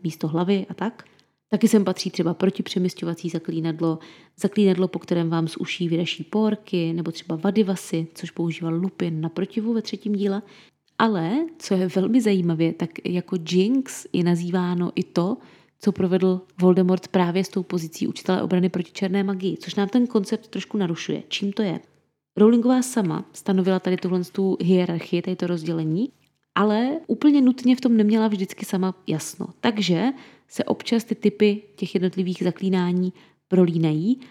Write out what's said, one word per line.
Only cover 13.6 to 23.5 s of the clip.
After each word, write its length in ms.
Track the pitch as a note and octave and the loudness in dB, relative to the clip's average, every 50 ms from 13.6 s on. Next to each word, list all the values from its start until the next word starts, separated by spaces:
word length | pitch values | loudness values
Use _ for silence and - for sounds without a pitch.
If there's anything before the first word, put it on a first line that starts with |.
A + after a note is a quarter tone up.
| F#3+ A3 C4 C4+ C4 - - - - - | 4 4 2 0 0 -4 -10 -14 -10 -4
je 120 | - F#3 E3+ | -2 0 2
nazýváno 680 | F3 F3 E3+ F3 F3 E3+ F#3 F3+ F3 F3+ F3 F3+ E3+ - | 2 2 2 0 -2 -2 -2 0 0 0 -2 -2 -2 -2
i 100 | - - | -4 -6
to, 320 | - - F3 E3+ F#3+ B3 - - - - _ _ _ _ _ | -2 0 0 0 0 -2 -6 -8 -20 -20 _ _ _ _ _
co 120 | - G#3 | -2 -2
provedl 480 | F#3+ - F#3+ F3 F#3 F#3 F#3 F#3 F#3 F#3 - _ _ - | 0 0 0 0 2 2 2 2 2 0 -4 _ _ 4
Voldemort 480 | F3+ F#3 F3+ F#3 F#3 F3+ F#3 F3+ - - | 4 6 6 6 4 4 2 0 -2 -2
právě 360 | - F#3+ F3+ F3 E3+ F#3+ F#3 | 0 0 0 2 0 -2 -4
s 40 | F#3 | -2
tou 140 | - F#3+ | -4 -6
pozicí 460 | F3+ - F3 F3+ D#3+ D#3+ - - - - | -6 -4 -4 -4 -4 -6 -6 -6 -6 -6
učitele 340 | - - - - F#3 F#3 | -6 -4 -2 -2 0 0
obrany 260 | - E3+ F#3 F3+ F3+ F#3 | 0 0 2 2 2 2
proti 240 | - F3+ E3+ - | 0 -2 -6 -6
černé 320 | _ - G3 F#3 F#3 G3+ G3 | _ -6 -4 -2 0 0 0
magii, 320 | G3 G3 F#3 F#3+ F#3+ - | -2 -4 -2 -4 -4 -4
což 180 | - - F3+ - | -6 -10 -6 -2
nám 140 | G#3 G3+ G3 | -2 -2 2
ten 180 | - B3 B3 | 2 2 2
koncept 420 | B3 - A3 F#3+ - A3+ A3 - - | 4 2 0 0 0 -4 -6 -6 -10
trošku 300 | - G3 - - - G#3+ | -10 -10 -8 -4 -2 -2
narušuje. 440 | F#3+ E3 E3 E3 - - F3+ - - - | 0 0 -2 -4 -4 -6 -6 -6 -6 -8
Čím 240 | - - G3+ G3+ | -8 -4 -4 -4
to 100 | G3 - | -2 -2
je? 180 | G#3+ F#3 D#3+ - - _ _ _ _ _ _ _ _ _ _ | -2 -2 -2 -6 -8 _ _ _ _ _ _ _ _ _ _
Rowlingová 460 | F#3+ G#3 A3 A#3+ A#3 A3 B3 B3+ B3+ | 6 6 6 6 6 4 2 2 2
sama 420 | B3 - - A#3 G3 E3 D#3 E3+ G3+ - | 0 0 -2 -2 -2 0 -2 -4 -6 -10
stanovila 480 | - - - - | -18 -8 -2 0